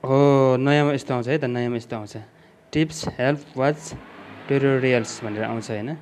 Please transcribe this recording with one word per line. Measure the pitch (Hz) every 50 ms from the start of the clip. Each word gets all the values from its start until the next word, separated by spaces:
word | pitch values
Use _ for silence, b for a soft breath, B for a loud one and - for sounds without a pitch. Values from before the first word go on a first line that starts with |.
| -
हो, | 131 135 135 143 143 139 135 135 131 127 127
नयाँमा | 131 139 143 147 147 143 139
यस्तो | 135 - - 135 123
आउँछ | 117 120
है | 139 156
त, | 139 127
नयाँमा | 123 120 120 120 120
यस्तो | 117 110 - 127 113
आउँछ, | 104 101 - 110 104 - b b b b b b b _
टिप्स, | - 151 160 156 - - - - - -
हेल्प, | 123 131 147 147 143 - - 127
वाच, | 131 139 151 151 - - - - - - - - - - - - - -
ट्युटोरियल्स | 139 139 135 139 135 131 127 131 127 120 113 - - - -
भनेर | 110 104 104 110 113
आउँछ, | 113 113 107 - 117
होइन। | 104 104 127 160 156